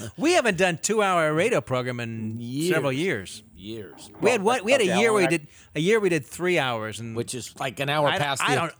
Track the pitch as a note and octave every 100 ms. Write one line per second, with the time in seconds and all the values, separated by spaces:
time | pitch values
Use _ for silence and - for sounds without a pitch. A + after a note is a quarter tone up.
0 | - - C4+ F4 A#3+ E3+ F#3 E3 - G#3+
1 | G3 F3+ D#3 D#3 G#3 G3 - B2+ B2 A#2+
2 | A#2 A2+ A2 A2+ A#2+ C3+ E3+ D#3+ C#3+ C3+
3 | F#3 B2 F2+ - - - G2 A2+ F#2 C#2+
4 | - - F#3 A#3+ F#3+ B3 G3 C4+ G3 F3+
5 | A3+ G#3+ E3+ E3 D3 - - D3+ E3+ A3+
6 | G3 E3 - - F3+ F3 C3 A#2 G#2+ G#2
7 | A#2 A2+ - B2+ - - C3+ G2+ C#3 D3+
8 | D3 F3+ D3 C3+ F#3+ G3+ E3 -